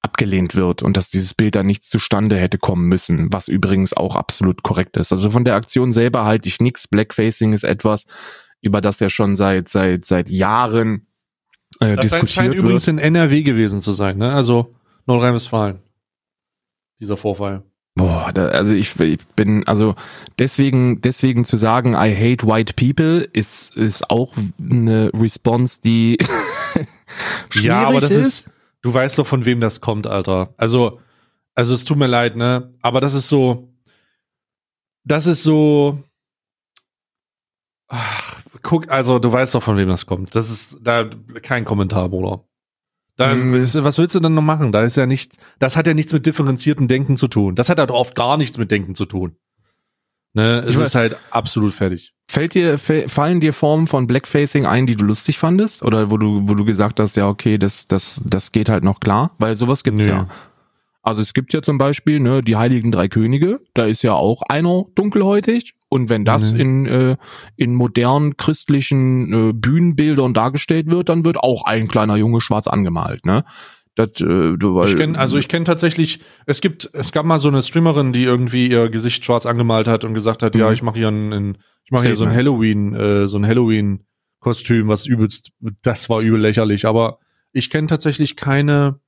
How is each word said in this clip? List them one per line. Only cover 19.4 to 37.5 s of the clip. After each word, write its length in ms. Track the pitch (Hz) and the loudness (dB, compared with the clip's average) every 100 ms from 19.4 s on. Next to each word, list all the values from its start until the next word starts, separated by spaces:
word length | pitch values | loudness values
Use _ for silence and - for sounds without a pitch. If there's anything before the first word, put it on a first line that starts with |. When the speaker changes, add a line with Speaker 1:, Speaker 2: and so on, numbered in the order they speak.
| 104 107 - | 0 0 0
Speaker 1:
also 280 | 104 107 98 - - - - | 2 2 0 -10 -20 -18 -4
deswegen, 640 | 131 - 139 127 127 110 | -4 0 0 2 2 0
deswegen 420 | 123 127 131 120 | -2 0 0 0
zu 140 | 120 113 | 0 0
sagen, 360 | 110 120 123 | 2 2 2
„I 220 | 98 107 98 | 2 0 2
hate 320 | 117 123 113 | 2 2 2
white 260 | 110 110 | 0 0
people“, 540 | - 123 143 160 170 - | 0 0 2 2 2 0
ist, 420 | - 104 - - - | -4 -4 -8 -12 -2
ist 340 | 110 104 - | -2 -2 -2
auch 240 | 113 127 - 101 - | -2 -2 -4 -6 -8
eine 540 | - 123 113 110 110 | -2 0 2 2 0
Response, 680 | 110 113 - - 117 123 - | 0 -2 0 -2 0 -2 -2
die 340 | 117 113 113 120 | 0 2 2 0
<laughs> 40 | - - - - - - - _ _ - - - - | -2 -4 -6 -8 -10 -10 -14 _ _ -12 -10 -10 -6
Speaker 2:
Ja, 300 | - 110 117 | -2 0 2
aber 160 | 135 135 | 2 2
Speaker 1:
schwierig 20 | |
Speaker 2:
das 140 | 143 208 | 2 2
Speaker 1:
ist. 300 | 262 - - | 2 -2 -10
Speaker 2:
ist, 40 | _ _ _ | _ _ _
du 120 | 127 | -4
weißt 260 | 123 135 - | -2 0 -2
doch, 80 | 135 | -2
von 160 | 135 120 | 0 0
wem 140 | 123 | 0
das 220 | 113 - | 0 -2
kommt, 260 | - 107 107 | -6 -4 -4
Alter. 460 | 101 92 92 92 _ | -4 -2 -2 -2 _
Also, 440 | 113 123 117 - _ _ _ _ _ | 0 2 0 -2 _ _ _ _ _
also 200 | - 120 | -4 -2
es 100 | 123 | -2
tut 140 | - 147 | -2 0
mir 100 | 135 | 2
leid, 300 | 120 120 107 | 2 0 0
ne? 360 | 120 127 123 _ | -2 -2 -6 _
Aber 200 | 123 127 | -2 0
das 120 | 139 | 0
ist 140 | 139 127 | -2 0
so, 460 | 143 127 123 - _ _ _ _ _ _ _ _ _ _ _ _ _ | 2 2 0 -8 _ _ _ _ _ _ _ _ _ _ _ _ _
das 240 | - 147 156 | -4 -2 0
ist 160 | 160 | 0
so, 580 | 156 156 151 147 143 143 - _ _ _ _ _ _ - _ _ _ _ _ _ _ | 2 4 4 4 2 -2 -14 _ _ _ _ _ _ -20 _ _ _ _ _ _ _